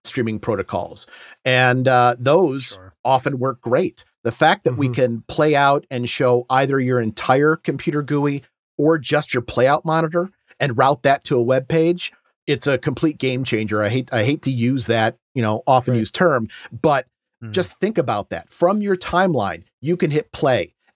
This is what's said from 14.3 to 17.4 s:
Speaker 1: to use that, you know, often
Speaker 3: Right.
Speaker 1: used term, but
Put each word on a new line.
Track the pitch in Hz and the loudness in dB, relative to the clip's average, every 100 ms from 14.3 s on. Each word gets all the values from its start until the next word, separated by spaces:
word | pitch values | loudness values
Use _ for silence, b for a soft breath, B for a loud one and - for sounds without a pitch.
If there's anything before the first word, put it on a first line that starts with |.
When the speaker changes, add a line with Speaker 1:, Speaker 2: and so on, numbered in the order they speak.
| 151 | -2
Speaker 1:
to | - | -2
use | 127 120 135 117 | 0 0 0 0
that, | 113 110 - _ | 2 0 -2 _
you | 131 | -4
know, | 110 107 - | -2 -2 2
often | 131 123 | 2 2
Speaker 3:
Right. | 120 | -2
Speaker 1:
used | 110 - | -2 0
term, | 180 131 110 B B | 2 2 -4 B B
but | 117 165 139 - _ _ _ | -2 0 0 -2 _ _ _